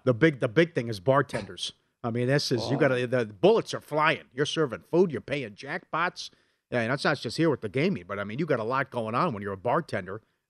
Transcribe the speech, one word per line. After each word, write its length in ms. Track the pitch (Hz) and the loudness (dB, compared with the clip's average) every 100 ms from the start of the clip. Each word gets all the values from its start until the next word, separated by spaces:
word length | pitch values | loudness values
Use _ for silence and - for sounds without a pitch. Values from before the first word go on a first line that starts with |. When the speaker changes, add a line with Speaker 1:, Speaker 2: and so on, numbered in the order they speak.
Speaker 1:
the 100 | 127 | 0
big, 280 | 110 160 135 | 4 4 2
the 80 | 127 | 0
big 260 | 131 170 139 | 2 2 0
thing 140 | 117 | -4
is 100 | 101 | -2
bartenders. 720 | 131 139 139 120 95 87 - - _ _ | 2 4 2 -2 -6 -10 -12 -12 _ _
I 60 | 120 | -4
mean, 160 | 120 123 | 0 2
this 240 | 143 - | 2 2
is, 180 | 123 117 | 0 0
you 60 | 139 | 2
Speaker 2:
Oh. 40 | |
Speaker 1:
gotta, 280 | 143 123 123 | 2 2 0
the 180 | 127 110 | 0 -2
bullets 460 | 101 185 220 - | 2 4 4 0
are 60 | 113 | -8
flying. 440 | - 151 156 107 - | -4 0 2 0 -4
You're 120 | 127 147 | -4 -2
serving 380 | 165 139 107 - | -2 -2 -4 0
food, 180 | 165 190 | 2 2
you're 120 | 107 | 0
paying 300 | - 143 110 | -6 -6 -8
jackpots. 800 | 98 135 180 - 156 180 - - _ _ _ - | -12 -10 -10 -4 -2 -2 -4 -14 _ _ _ -4
Yeah, 120 | 123 | -2
and 100 | 113 | 0
that's 140 | 143 175 | 0 0
not 120 | 143 | -2
just 200 | 120 147 | -4 0
here 120 | 160 | 0
with 120 | 120 | 0
the 80 | 104 | -2
gaming, 340 | 131 185 113 87 | 0 0 -2 -6
but 140 | 101 | -6
I 60 | 101 | -4
mean, 140 | 123 | -4
you 60 | 165 | -2
got 140 | 127 | -2
a 40 | 110 | 0
lot 260 | 131 135 | -2 -2
going 240 | 123 110 123 | -4 -2 0
on 180 | 175 | 0
when 80 | 101 | -2
you're 120 | 101 | -6
a 40 | 95 | -4
bartender. 640 | 120 156 165 107 92 107 _ _ | 0 0 -2 -6 -6 -12 _ _